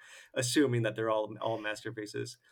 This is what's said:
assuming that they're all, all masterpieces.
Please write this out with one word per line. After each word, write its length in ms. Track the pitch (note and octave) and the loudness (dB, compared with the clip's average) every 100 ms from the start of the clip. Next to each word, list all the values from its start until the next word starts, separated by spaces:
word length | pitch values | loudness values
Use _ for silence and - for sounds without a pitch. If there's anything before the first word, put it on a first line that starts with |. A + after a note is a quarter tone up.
| - - - - | -18 -20 -8 -2
assuming 480 | B2 D#3 C3+ A#2+ | 2 4 4 4
that 120 | A2+ A2 | 2 0
they're 140 | A2 | 2
all, 240 | A2 G#2+ A2 | 2 0 -2
all 180 | A2 A2+ | -2 0
masterpieces. 760 | G#2+ G#2+ A2 A2 G#2 A2+ A#2 - _ | -2 -4 -6 -8 -6 -6 -8 -10 _